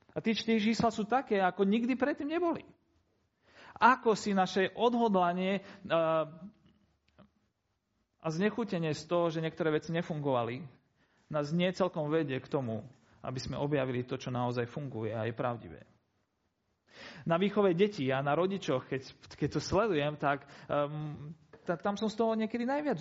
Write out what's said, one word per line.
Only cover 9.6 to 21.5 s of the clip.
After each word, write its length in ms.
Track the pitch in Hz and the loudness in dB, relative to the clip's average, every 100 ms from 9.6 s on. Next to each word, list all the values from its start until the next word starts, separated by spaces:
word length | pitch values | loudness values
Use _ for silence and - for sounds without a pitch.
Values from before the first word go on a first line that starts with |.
| 160 156 | 0 0
veci 160 | - | 0
nefungovali, 720 | 165 175 151 143 127 113 127 165 - _ _ _ _ - | -4 -2 -2 0 0 0 -4 -10 -18 _ _ _ _ -6
nás 240 | 156 147 | -4 -2
nie 160 | 170 180 180 | 0 0 2
celkom 320 | 180 170 147 | -2 0 0
vedie 320 | 160 151 131 | 0 0 -4
k 80 | - | -4
tomu, 340 | 147 123 110 - - _ _ | -4 -2 -6 -8 -18 _ _
aby 160 | 139 127 | -10 -8
sme 240 | - 143 | -6 -4
objavili 480 | 143 147 131 123 123 | 0 0 0 -2 -4
to, 80 | 131 | -6
čo 160 | - | -4
naozaj 320 | 123 123 123 | -2 -2 -2
funguje 480 | 117 - 143 113 110 | -4 -6 -10 -6 -6
a 160 | 113 110 | -4 -4
je 80 | 117 | -2
pravdivé. 480 | 127 117 90 73 - _ _ _ _ _ _ _ _ _ _ - - - - | -4 -4 -10 -16 -20 _ _ _ _ _ _ _ _ _ _ -20 -18 -10 0
Na 80 | 170 | 2
výchove 400 | 202 208 196 170 | 4 4 4 4
detí 320 | 208 208 131 | 2 2 0
a 160 | 131 | 0
na 100 | 143 | 2
rodičoch, 540 | 151 190 196 - 127 - | 2 2 0 0 -2 -2
keď, 140 | 131 - - - - | -6 -6 -18 -20 -6
keď 120 | 147 | -4
to 80 | 156 | -2
sledujem, 560 | - 170 226 156 147 151 | 0 2 2 2 0 0
tak, 320 | 147 139 - - - | 0 0 -4 -16 -4
ehm, 720 | 147 147 151 151 143 147 165 _ | -2 0 -4 -8 -10 -14 -16 _